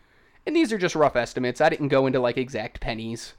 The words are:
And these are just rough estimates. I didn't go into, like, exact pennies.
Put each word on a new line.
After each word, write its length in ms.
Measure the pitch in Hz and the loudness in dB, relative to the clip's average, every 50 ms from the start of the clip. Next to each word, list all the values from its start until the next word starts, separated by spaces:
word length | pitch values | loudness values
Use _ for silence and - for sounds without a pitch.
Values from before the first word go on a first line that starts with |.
| _ _ _ _ _ _ _ _ _ | _ _ _ _ _ _ _ _ _
And 100 | - 302 | 0 2
these 180 | 339 330 226 226 | 2 2 2 2
are 40 | 202 | 0
just 180 | 180 170 - | 0 0 2
rough 200 | 156 151 135 - | 4 2 4 4
estimates. 460 | 123 117 - - 131 127 123 123 - | 0 -2 -2 -4 -2 -2 -2 0 2
I 80 | 151 160 | 2 2
didn't 180 | 165 - 151 139 | 2 2 -2 2
go 180 | 139 135 135 | 2 2 2
into, 140 | 135 131 135 | 2 2 2
like, 180 | 123 120 120 131 | 0 0 0 -2
exact 440 | 131 120 135 131 107 120 - - | -4 -4 -6 -8 -8 -8 -10 -8
pennies. 520 | - 139 117 110 113 113 117 113 - - - | -8 -6 -6 -6 -6 -8 -8 -10 -12 -16 -20